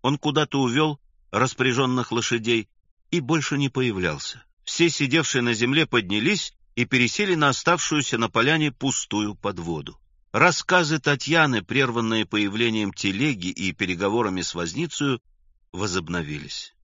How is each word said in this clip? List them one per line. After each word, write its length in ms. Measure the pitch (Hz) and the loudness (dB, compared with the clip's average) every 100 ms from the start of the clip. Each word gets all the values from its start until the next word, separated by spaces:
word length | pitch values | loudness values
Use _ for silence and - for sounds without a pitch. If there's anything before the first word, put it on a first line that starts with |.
Он 160 | 127 147 | 0 0
куда-то 420 | 151 147 147 139 | 0 0 0 0
увёл 400 | 127 127 156 143 _ _ _ | 2 2 0 -2 _ _ _
распоряжённых 800 | 104 127 - 131 120 131 127 120 | 0 0 2 0 2 2 0 0
лошадей 560 | 117 110 120 110 113 104 _ _ _ _ | -2 0 -2 2 0 -2 _ _ _ _
и 100 | 175 | -4
больше 360 | 127 160 - 143 | 0 -2 0 0
не 100 | 139 | 0
появлялся. 760 | 135 127 95 90 71 - - _ _ | 0 0 0 -2 -2 -10 -12 _ _
Все, 240 | - - 170 | -10 2 2
сидевшие 540 | - 139 156 143 135 | 2 2 2 2 0
на 120 | 120 | 0
земле, 320 | 110 120 147 156 | 0 2 2 2
поднялись 680 | 120 92 104 135 202 - _ _ | 0 0 0 0 0 -4 _ _
и 100 | - | -4
пересели 500 | 120 131 120 - 202 | 0 2 2 0 0
на 160 | 170 147 | 4 2
оставшуюся 680 | 123 - 170 - 151 135 117 | 2 2 0 2 -2 0 -2
на 100 | 113 | 0
поляне 440 | 113 127 160 151 | 2 2 2 0
пустую 600 | - 135 - - 101 104 | 0 -2 -2 -2 -2 -2
подводу. 640 | 95 101 90 85 80 67 - _ _ _ | -4 -6 -4 -6 -6 -8 -16 _ _ _
Рассказы 680 | 110 170 - - 185 156 156 | 2 4 2 2 2 2 0
Татьяны, 640 | 147 143 135 165 151 117 | 0 -2 2 4 4 2
прерванные 640 | 90 131 131 117 113 113 104 | 0 0 2 0 0 0 0
появлением 680 | 107 101 107 117 110 104 | 0 0 0 0 0 -4
телеги 560 | - 101 95 147 110 87 | -2 -4 0 -2 -2 -6
и 240 | - 95 | -6 -6
переговорами 680 | - 92 85 98 113 107 92 | -4 -4 -2 0 0 0 -2
с 120 | 85 | -6
возницею, 680 | 87 85 101 165 - 143 123 _ _ _ _ _ | -6 -6 -6 -8 -4 -4 -4 _ _ _ _ _
возобновились. 1000 | 90 101 90 82 87 76 73 - - - _ | -8 -4 -4 -4 -6 -6 -10 -10 -14 -14 _